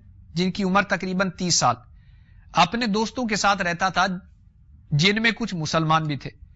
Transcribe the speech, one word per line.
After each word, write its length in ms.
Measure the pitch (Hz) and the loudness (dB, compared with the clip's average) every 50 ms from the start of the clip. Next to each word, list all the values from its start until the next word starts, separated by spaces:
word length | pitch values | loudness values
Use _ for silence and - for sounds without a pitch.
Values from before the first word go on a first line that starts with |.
| - - - - - - - | -14 -20 -20 -20 -18 -8 -4
جن 180 | 160 180 185 | -2 -2 -2
کی 100 | 180 - | 0 -2
عمر 200 | 196 185 185 202 | 0 2 2 2
تقریباً 480 | 202 202 202 170 196 185 185 185 196 185 | 2 0 -2 -4 -4 -2 -2 -2 -2 -2
تیس 240 | - - 185 175 - | -4 -4 -2 -2 0
سال 200 | - 160 123 113 - - - - - - - - - - - - - - - | 2 2 2 0 0 -6 -20 -20 -20 -20 -20 -20 -20 -20 -20 -20 -20 -14 -2
اپنے 340 | - 165 175 170 - 233 247 | 2 2 2 2 2 -2 -2
دوستوں 380 | 220 196 214 226 214 - 262 254 | 0 0 0 0 -2 -4 -4 -4
کے 120 | 208 214 | -2 -2
ساتھ 260 | 185 - 202 202 190 | 2 2 2 2 2
رہتا 260 | 190 175 170 165 190 190 | 0 -2 -2 0 -2 0
تھا، 180 | - 185 185 196 180 180 - - - - - - _ - - - - - - - | 0 0 0 0 -2 -6 -10 -14 -20 -20 -20 -20 _ -20 -20 -20 -20 -20 -6 -2
جن 320 | 151 143 165 196 208 220 | 0 2 4 4 2 2
میں 80 | 220 233 214 | 2 0 0
کچھ 180 | - 233 - 185 | -2 -4 -6 -6
مسلمان 500 | 170 151 - - 160 160 156 156 160 156 | -6 -4 -2 0 0 2 2 2 2 0
بھی 120 | 151 143 | -2 -6
تھے۔ 140 | 131 - - - - - - - | -8 -8 -14 -16 -18 -20 -20 -20